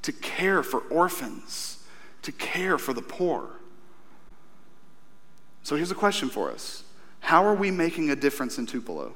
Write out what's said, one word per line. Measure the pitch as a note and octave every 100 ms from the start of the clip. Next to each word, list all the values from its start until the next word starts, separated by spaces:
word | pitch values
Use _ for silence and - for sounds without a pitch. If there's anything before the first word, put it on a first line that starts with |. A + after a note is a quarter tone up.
to | -
care | C#3+ - - F#3 F#3+
for | C3 B2 -
orphans, | D3+ F3+ - B2 F#2 - - - - - - - -
to | -
care | - - F3+ F#3 E3+
for | -
the | B2
poor. | - - F3+ B2 A1 - - - - - - - - - - - - - - - - - - - - -
So | -
here's | D3 F3
a | F#3+
question | G3+ G3 C3+
for | - D#2
us. | A1+ - - - - - -
How | - E3
are | G3+
we | G3+ G3
making | F#3 E3 E3 D#3
a |
difference | C#3 C#3+ - B2+ A#2+
in | A#2
Tupelo? | B2 - D#2+ A#1+